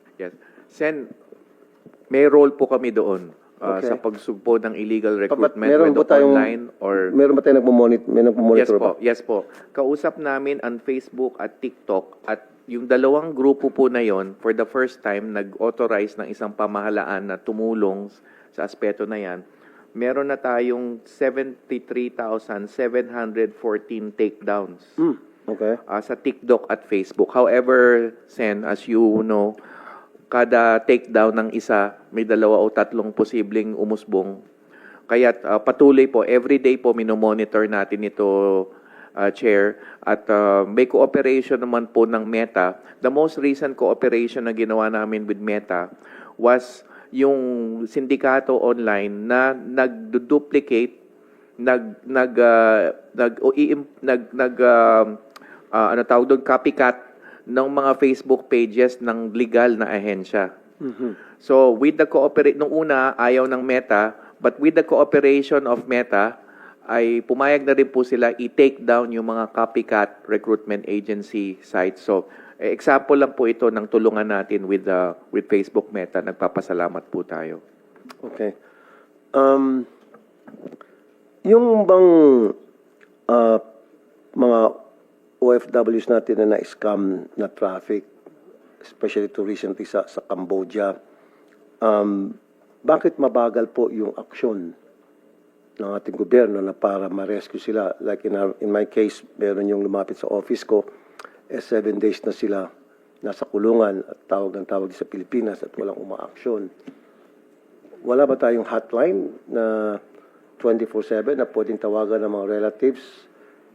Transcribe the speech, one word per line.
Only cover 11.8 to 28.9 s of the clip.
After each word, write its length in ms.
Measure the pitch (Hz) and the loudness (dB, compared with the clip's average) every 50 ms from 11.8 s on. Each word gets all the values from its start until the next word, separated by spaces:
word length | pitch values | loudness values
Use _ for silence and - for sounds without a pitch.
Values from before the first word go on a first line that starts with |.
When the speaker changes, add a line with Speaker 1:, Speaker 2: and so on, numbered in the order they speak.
| _ - 98 95 - - - - - | _ -4 -4 -4 -4 -6 -14 -14 -10
Speaker 1:
at 240 | 95 - - - _ _ _ _ | -8 -8 -8 -10 _ _ _ _
yung 240 | - 120 120 127 | -12 -12 -8 -2
dalawang 480 | 120 127 127 131 135 143 151 160 165 147 | 0 0 2 2 2 2 0 -2 -4 -4
grupo 320 | 127 139 139 139 139 139 | 0 2 2 2 2 -2
po 240 | 131 - - 131 123 | -2 0 0 0 0
na 80 | 123 120 | 0 0
yon, 400 | 117 107 98 95 95 95 98 - | 0 0 0 -2 -4 -6 -10 -4
for 160 | - 113 110 | -4 -2 -2
the 80 | 113 113 | -2 -4
first 400 | - - 127 127 123 - - - | -4 -2 -4 -4 -4 -6 -8 -6
time, 320 | 107 101 101 107 110 104 | -6 -6 -6 -6 -8 -8
nag-authorize 800 | 104 101 101 - - 110 117 - - 120 113 110 101 104 104 - | -8 -10 -10 -8 -4 -4 -4 -2 -2 -2 -2 0 -2 -2 -4 -8
ng 160 | 113 95 - | -10 -14 -12
isang 240 | 104 - 113 104 107 | -12 -10 -10 -10 -6
pamahalaan 720 | - 107 104 104 101 101 107 104 104 78 78 101 95 101 | -4 -4 -4 -4 -6 -6 -4 -4 -4 -4 -4 -6 -8 -8
na 80 | 101 92 | -8 -10
tumulong 720 | 92 - - 110 107 110 113 113 110 101 95 95 101 101 101 - _ _ _ _ _ _ _ _ | -10 -8 -8 -6 -4 -4 -4 -2 -2 -2 -2 -4 -6 -10 -14 -18 _ _ _ _ _ _ _ _
sa 80 | - 82 | -12 -10
aspeto 400 | 101 - - 113 104 101 - 107 | -10 -10 -6 -6 -6 -6 -6 -8
na 160 | 104 110 107 | -8 -8 -10
yan. 240 | 98 90 90 92 92 _ _ _ _ _ _ - _ _ | -10 -10 -12 -14 -16 _ _ _ _ _ _ -20 _ _
Meron 400 | - 113 123 127 131 139 139 143 | -10 -6 -4 -4 -2 -2 -4 -4
na 80 | 139 135 | -6 -6
tayong 640 | - 127 123 120 123 123 120 123 123 120 120 113 - | -4 -4 -2 -2 -2 -2 -4 -4 -6 -10 -12 -14 -16
seventy-three 1120 | - _ - 139 131 127 135 135 135 123 - _ - 135 120 - - 123 123 123 120 - | -20 _ -4 -4 -2 -2 -4 -6 -8 -10 -16 _ -10 -10 -10 -10 -8 -8 -6 -6 -6 -8
thousand 560 | - 117 110 110 110 - - 107 101 104 104 | -8 -6 -6 -6 -6 -8 -8 -10 -10 -10 -10
seven 400 | - - 127 117 120 123 120 117 | -6 -4 -4 -2 -2 -2 -4 -4
hundred 400 | 120 120 117 110 107 113 113 104 | -6 -8 -8 -6 -2 -2 -2 -2
fourteen 640 | - - - 113 107 107 - - 117 110 107 107 104 | -4 -6 -6 -4 -4 -4 -6 -10 -12 -10 -10 -10 -4
takedowns. 640 | - 110 104 - - 101 104 104 104 98 87 87 - _ _ _ | -4 -4 -4 -4 -6 -6 -6 -4 -4 -6 -8 -12 -18 _ _ _
Speaker 2:
Hmm, 240 | 156 165 165 127 - - _ _ _ _ | -2 -2 -2 -2 -4 -10 _ _ _ _
okay. 320 | 110 110 - 110 107 117 117 - | -12 -8 -4 -4 -4 -4 -4 -6
Speaker 1:
Ah, 140 | - 101 107 | -8 -8 -8
sa 160 | 107 - 123 | -6 -8 -10
TikTok 560 | - - 135 - - 117 120 120 - - - | -6 -6 -6 -6 -4 0 2 2 2 2 -2
at 160 | 110 - - | -8 -8 -4
Facebook. 480 | - 107 95 92 - - - 95 - - | -4 -4 -4 -4 -4 -2 -2 -2 0 2
However, 720 | 127 123 120 117 123 123 127 131 127 123 120 120 117 117 113 117 - - _ | 2 2 4 4 2 4 4 4 6 6 6 4 4 0 -2 -6 -12 -20 _
Sen, 320 | - 127 117 107 101 104 110 | -8 -4 -4 -4 -4 -4 -4
as 240 | - 101 - - | -6 -6 -6 -4
you 340 | 117 | -2